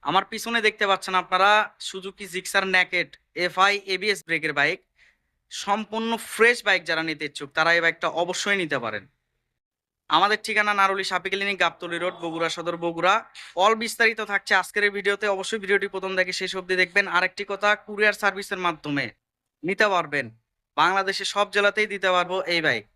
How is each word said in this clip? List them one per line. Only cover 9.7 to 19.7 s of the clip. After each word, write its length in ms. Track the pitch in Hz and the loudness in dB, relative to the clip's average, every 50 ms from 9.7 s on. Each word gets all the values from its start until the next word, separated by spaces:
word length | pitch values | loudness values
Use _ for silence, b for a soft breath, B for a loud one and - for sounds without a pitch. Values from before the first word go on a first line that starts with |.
| _ _ _ _ _ _ _ _ | _ _ _ _ _ _ _ _
আমাদের 280 | 151 156 185 202 214 214 _ | 4 4 4 4 2 0 _
ঠিকানা 260 | - 214 208 208 208 208 202 | -2 0 0 2 2 2 4
নারুলি 240 | 196 196 190 196 190 - | 4 2 2 0 -2 -2
সাপি 180 | 190 180 175 190 185 | -2 -2 -2 -2 -4
ক্লিনিক, 260 | 196 196 202 202 180 185 | -2 -2 -4 0 0 0
গাবতলী 360 | 170 170 _ - 170 170 170 | 0 0 _ -10 -8 -6 -4
রোড, 180 | 175 180 180 175 165 | -4 -4 -4 -4 -8
বগুড়া 280 | 170 160 165 165 165 160 | -6 -4 -2 -2 -2 -4
সদর, 200 | 175 165 175 175 170 170 | -4 -6 -6 -6 -2 -4
বগুড়া। 300 | 170 165 165 165 180 196 226 226 - B B B B B - 185 | -4 -4 0 2 2 2 2 0 -6 B B B B B 2 4
অল 100 | 208 220 220 226 | 4 4 2 0
বিস্তারিত 380 | 226 - - 233 226 226 214 220 202 202 | -8 -2 2 2 2 2 0 -6 -4 -4
থাকছে 200 | 196 - - 214 190 180 | -4 0 2 2 2 2
আজকের 200 | - - 214 202 208 | 0 -2 0 0 0
এই 40 | 196 | 0
ভিডিওতে, 300 | 202 190 196 202 196 - 208 196 | 0 -2 -2 -2 0 0 -2 -2
অবশ্যই 260 | 190 190 - - 226 190 | -2 -2 -6 -6 -8 -2
ভিডিওটি 220 | 185 202 196 196 202 196 | 0 0 0 0 -2 -6
প্রথম 180 | 190 185 190 190 185 | -6 -6 -4 0 0
থেকে 140 | 185 180 185 - | -2 -2 -2 -6
শেষ 120 | 190 185 185 190 | -6 -6 -6 -8
অবধি 140 | 185 180 185 180 185 | -4 -2 2 2 2
দেখবেন। 220 | 175 175 196 202 190 170 | 2 2 0 0 2 2
আরেকটি 280 | 175 180 185 - - 202 - 202 | 0 0 0 -2 -6 -6 -6 -6
কথা, 180 | 190 208 208 208 208 - | 0 2 2 2 2 -2
কুরিয়ার 300 | - 214 202 214 214 202 - - | -12 -2 2 2 2 2 2 0
সার্ভিসের 380 | 202 190 190 202 - 202 185 185 | 0 0 -2 -8 -8 -6 -2 -2
মাধ্যমে 380 | 175 165 151 - 151 147 143 131 110 - _ _ _ _ _ _ _ _ _ - | -2 -2 -2 -6 -4 -2 -2 -4 -4 -10 _ _ _ _ _ _ _ _ _ -6
নিতে 240 | 165 | -6